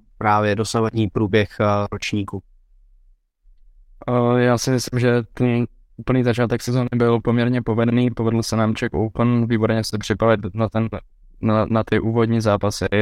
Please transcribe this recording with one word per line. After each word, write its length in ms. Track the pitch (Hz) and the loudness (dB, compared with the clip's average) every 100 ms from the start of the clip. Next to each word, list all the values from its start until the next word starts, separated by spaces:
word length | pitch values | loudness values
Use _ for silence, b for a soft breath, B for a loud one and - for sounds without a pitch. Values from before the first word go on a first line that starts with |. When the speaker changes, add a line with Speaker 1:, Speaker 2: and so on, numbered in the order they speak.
| _ - | _ -4
Speaker 1:
právě 380 | 110 104 107 104 | 0 2 2 -2
dosavadní 540 | 104 117 110 113 104 | -2 -2 -2 0 -2
průběh, 480 | 117 104 107 101 - | -2 0 2 0 0
eh, 60 | 104 101 101 | 0 0 -4
ročníku? 520 | 101 - 104 98 95 - _ _ _ _ _ _ _ _ _ - - - - - - - | -8 -6 -4 -6 -10 -14 _ _ _ _ _ _ _ _ _ -20 -20 -20 -20 -20 -10 -2
Speaker 2:
Eh, 360 | 123 120 123 | 0 2 2
já 140 | 123 120 | 2 2
si 140 | - | 0
myslím, 280 | 127 - 123 | -2 -2 0
že 240 | 123 120 113 | 2 2 -2
ten 320 | - 123 120 120 - _ - | -2 0 0 -2 -6 _ -8
úplný 260 | 117 127 | -2 0
začátek 400 | 120 117 117 117 | 2 0 0 -2
sezóny 260 | - 127 123 120 | -2 -2 0 0
byl 260 | 120 117 | 2 2
poměrně 400 | 120 120 120 123 | 2 0 2 0
povedený, 500 | 117 110 117 120 123 | 0 0 2 2 0
povedl 320 | 113 113 113 | 0 0 0
se 120 | 113 110 | 0 0
nám 200 | 110 110 | 0 0
Czech 180 | 120 | -2
Open, 540 | 80 110 - 120 120 117 | -2 -2 0 2 2 2
výborně 360 | 113 113 113 | 2 2 0
se 140 | 107 107 | -2 -4
připravit 420 | - 101 113 107 101 | -4 0 2 2 0
na 160 | 110 110 | -4 -2
ten, 200 | 110 113 104 - _ - - | -2 -4 -6 -14 _ -20 -4
na, 240 | 110 107 101 | 0 0 2
na 180 | 113 | 0
ty 160 | 110 110 | 0 0
úvodní 420 | 110 117 113 117 | 0 0 0 2
zápasy 440 | 110 101 101 - 95 101 | 2 0 0 -2 -2 0